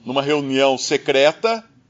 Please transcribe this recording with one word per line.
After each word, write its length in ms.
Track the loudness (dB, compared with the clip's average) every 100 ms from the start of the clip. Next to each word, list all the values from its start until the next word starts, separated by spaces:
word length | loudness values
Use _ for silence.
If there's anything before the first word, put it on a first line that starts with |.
numa 160 | -8 -4
reunião 560 | -2 -2 -2 0 0 0
secreta, 880 | -2 -4 0 2 2 2 -4 -4 -10 _